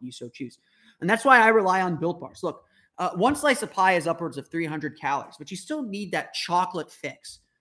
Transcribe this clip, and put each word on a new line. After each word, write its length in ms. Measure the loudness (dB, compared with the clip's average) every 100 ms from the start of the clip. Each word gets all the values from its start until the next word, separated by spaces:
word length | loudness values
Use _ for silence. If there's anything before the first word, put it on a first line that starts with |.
you 120 | -16
so 160 | -14 -16
choose. 300 | -14 -14 -16 _ _ _ -6
And 100 | -2
that's 140 | 2
why 160 | 6 8
I 80 | 8
rely 340 | 6 4 2
on 140 | 0 -2
Built 240 | -4 -6
Bars. 220 | -12 -8
Look, 200 | -8 -8 _ _ _ -6
uh, 120 | -4
one 240 | 0 0
slice 280 | 2 0 0
of 80 | -2
pie 220 | 2 4
is 120 | 4 0
upwards 320 | -4 -6 -10
of 100 | -8
three 180 | -6 -6
hundred 320 | -6 -8 -6
calories, 360 | -4 -4 -6 -16
but 140 | -14
you 60 | -12
still 260 | -8 -8
need 300 | -6 -8 -6
that 200 | -6 -6
chocolate 600 | -8 -2 0 0 -4 -10
fix. 480 | -12 -14 -14 -20 -20 _ _